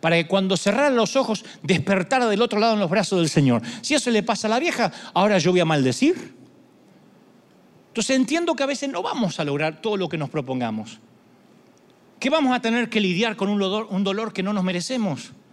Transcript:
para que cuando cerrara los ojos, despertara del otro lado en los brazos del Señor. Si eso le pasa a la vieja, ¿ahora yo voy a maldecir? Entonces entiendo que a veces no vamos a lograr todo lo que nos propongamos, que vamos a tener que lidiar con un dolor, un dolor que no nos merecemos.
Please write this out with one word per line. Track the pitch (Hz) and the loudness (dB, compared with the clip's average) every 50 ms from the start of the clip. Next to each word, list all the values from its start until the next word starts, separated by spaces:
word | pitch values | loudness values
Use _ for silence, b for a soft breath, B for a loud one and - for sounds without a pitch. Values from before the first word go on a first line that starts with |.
para | - 165 165 | 2 2 2
que | 170 165 | 2 2
cuando | 165 190 196 190 190 196 | 2 0 0 2 2 0
cerrara | 170 - 202 208 247 285 294 | 0 0 0 2 2 2 2
los | 262 233 220 - - | 4 2 2 2 2
ojos, | 262 262 - 220 - B B B B - | 0 0 0 -2 -4 B B B B -2
despertara | 143 180 165 147 - 196 185 175 - 254 262 247 | 0 0 0 2 0 0 0 0 0 0 2 2
del | 226 208 196 | 2 2 2
otro | 240 233 220 208 | 2 0 2 2
lado | 214 233 220 | 2 2 2
en | 208 | 2
los | 202 160 | 0 2
brazos | 175 214 190 - 196 180 | 2 0 0 2 2 2
del | 170 151 | 2 2
Señor. | - 170 143 131 120 113 117 B B B | 4 4 4 4 4 2 0 B B B
Si | B - 294 | B 0 0
eso | 294 - 247 | 0 2 2
le | 233 214 196 | 0 0 2
pasa | - 220 - - | 0 -2 -2 0
a | 214 | 0
la | 220 247 | 0 0
vieja, | 311 349 - - 233 175 B B B B B | 0 0 0 0 -2 -2 B B B B B
¿ahora | 170 190 214 208 | 2 2 4 4
yo | 185 156 180 | 4 2 4
voy | 180 180 | 4 4
a | 170 | 4
maldecir? | 160 160 147 131 127 123 - 254 302 370 - - - - - - - - - - _ _ _ _ _ - - - - _ _ _ _ _ - _ _ _ _ _ _ _ - _ _ _ | 4 2 2 2 2 2 2 2 2 2 0 -4 -16 -18 -20 -20 -20 -20 -20 -20 _ _ _ _ _ -20 -20 -20 -20 _ _ _ _ _ -20 _ _ _ _ _ _ _ -20 _ _ _
Entonces | - 214 - 262 | -4 0 2 2
entiendo | 262 254 - 294 330 349 339 320 | 2 2 2 0 0 0 0 0
que | 233 | 0
a | 277 | 0
veces | 269 285 - 277 277 | -2 -2 -4 -6 -6
no | - 175 | -4 -4
vamos | 175 - - 285 226 180 - - | -4 -4 -2 -2 -2 -2 -2 -4
a | 156 | -4
lograr | 143 139 143 156 156 156 156 | -2 -2 -2 -2 -4 -4 -4
todo | - 220 214 | -4 -4 -2
lo | 202 185 | -2 -2
que | 160 170 160 | -4 -4 -6
nos | 147 127 | -6 -4
propongamos, | - 156 131 123 131 127 123 113 107 110 107 - - - _ _ _ _ _ _ _ _ _ _ _ _ _ _ _ _ _ _ _ _ _ _ _ _ | -6 -6 -4 -4 -4 -4 -2 -4 -4 -6 -8 -10 -16 -20 _ _ _ _ _ _ _ _ _ _ _ _ _ _ _ _ _ _ _ _ _ _ _ _
que | - 269 | -2 0
vamos | 285 320 294 254 254 | 2 2 2 2 2
a | 240 | 0
tener | - 226 226 240 233 226 | 0 0 0 0 -2 -2
que | - 220 | -2 0
lidiar | 208 185 180 170 226 226 214 | 0 0 0 0 0 -2 -2
con | - 196 196 | -2 -2 -2
un | 208 | 0
dolor, | 202 196 190 196 214 220 214 | 0 0 0 -2 -4 -4 -4
un | 202 185 202 | -2 -2 0
dolor | 196 196 208 226 220 - | 0 -2 -2 -4 -6 -4
que | - 185 | -4 -4
no | 196 208 | -2 -2
nos | 202 180 | 0 0
merecemos. | 185 180 175 175 - 262 254 220 190 139 113 - - - - _ _ | 0 -2 -4 -4 -4 -4 -2 -2 -2 -2 -4 -8 -16 -20 -20 _ _